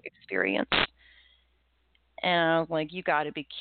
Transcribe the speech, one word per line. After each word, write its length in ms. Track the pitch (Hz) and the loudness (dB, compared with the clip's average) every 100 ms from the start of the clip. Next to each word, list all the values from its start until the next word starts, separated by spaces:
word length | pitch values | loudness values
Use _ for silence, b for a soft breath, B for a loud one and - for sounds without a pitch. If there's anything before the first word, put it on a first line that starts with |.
| - | -6
Experience. 640 | _ - 95 95 98 - - - _ b b b b b b _ _ _ _ _ - | _ -6 0 0 0 0 0 0 _ b b b b b b _ _ _ _ _ -6
And 300 | 180 175 165 | 0 2 4
I 80 | 165 | 2
was 100 | 160 | 2
like, 220 | 160 156 | -2 -2
"You 100 | 180 | -4
gotta 300 | 180 151 151 | 0 0 0
be 160 | 156 143 - | -6 -12 -6